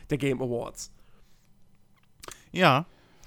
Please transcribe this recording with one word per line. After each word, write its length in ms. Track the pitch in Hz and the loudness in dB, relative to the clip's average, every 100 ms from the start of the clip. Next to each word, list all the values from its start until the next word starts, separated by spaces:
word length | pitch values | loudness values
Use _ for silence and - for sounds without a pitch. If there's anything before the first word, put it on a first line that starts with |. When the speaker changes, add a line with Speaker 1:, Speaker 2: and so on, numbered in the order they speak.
| - | -6
Speaker 1:
der 80 | 143 | -4
Game 240 | 139 127 | -2 -2
Awards. 500 | 127 120 117 - - - - - - - _ - - - - _ _ - - - - | -2 -4 -6 -12 -18 -20 -20 -20 -20 -20 _ -20 -20 -20 -20 _ _ -20 -20 -20 -10
Speaker 2:
Ja. 360 | 170 180 131 170 - - - | 4 6 6 2 -10 -20 -20